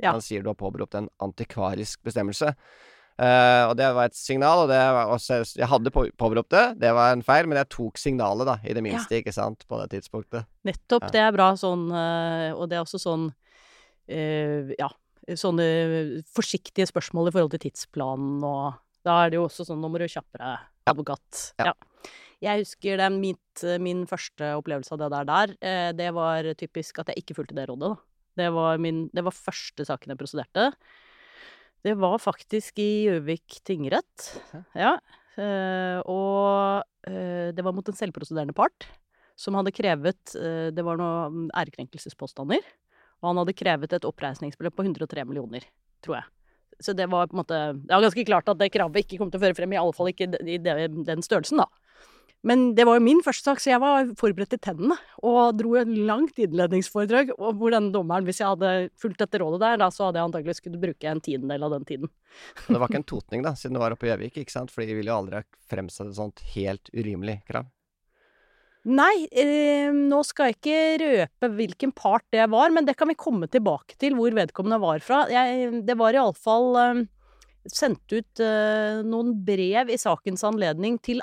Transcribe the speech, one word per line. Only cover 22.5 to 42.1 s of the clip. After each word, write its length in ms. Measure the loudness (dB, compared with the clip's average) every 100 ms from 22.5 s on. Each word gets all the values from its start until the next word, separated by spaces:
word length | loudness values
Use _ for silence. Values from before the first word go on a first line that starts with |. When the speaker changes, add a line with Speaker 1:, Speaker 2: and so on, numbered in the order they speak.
| -2
Speaker 1:
husker 380 | -2 -6 -4 0
det, 80 | 2
mitt, 540 | 2 -2 -6 _ -8 -4 -2
min 220 | -2 -4
første 460 | -6 -8 -10 -8 -6
opplevelse 400 | -6 -6 -8 -8
av 60 | -6
det 80 | -4
der, 100 | -4
der, 300 | 0 2 2 -2
eh, 280 | -4 -2 -2
det 180 | -4 -4
var 300 | -2 0 0 -2 -6
typisk 380 | -8 -10 -10 -10
at 60 | -10
jeg 140 | -10
ikke 140 | -10 -10
fulgte 160 | -10 -10
det 80 | -10
rådet, 240 | -6 -6
da. 20 | -8 _ _ _ -4
Det 140 | -2
var 240 | 0 0 0
min, 300 | -2 -4 -4
det 100 | -4
var 80 | -6
første 540 | -6 -8 -10 -12 -10 -8
saken 260 | -8 -10
jeg 60 | -12
prosederte. 460 | -10 -10 -6 -2 -2 -2 _ _ _ _ _ -20 -20 -20 _ _
Det 100 | -4 0
var 220 | 0 0
faktisk 580 | -2 -6 -4 -6 -6 -2
i 220 | 0 2 2
Gjøvik 560 | 0 -2 -6 -8 -14
tingrett. 640 | -6 -6 0 -2 -2 -10 -18 -18 -18
Speaker 2:
Ja. 80 | -20 -12
Speaker 1:
Ja. 180 | -2 0 0 -4 _ _ -10
Eh, 640 | -6 -4 -4 -4 -4 -4
og, 800 | -4 -4 0 2 2 2 2 0 -4 _ -12
eh, 400 | -8 -6 -6 -6
det 120 | -4
var 80 | -4
mot 160 | -4 -6
en 80 | -8
selvprosederende 560 | -8 -8 -8 -6 -4
part, 360 | 2 0 0 -18 -20 _ _ _ -14
som 180 | -4
hadde 180 | -2 -2
krevet, 640 | -2 0 0 0 -4 -8 -8
eh, 320 | -6 -4 -4
det 140 | -4
var 120 | -4 -2
noe, 300 | -2 -4 -4
mm, 180 | -6 -6 -6
ærekrenkelsespåstander, 1040 | -6 -8 -16 -16 -18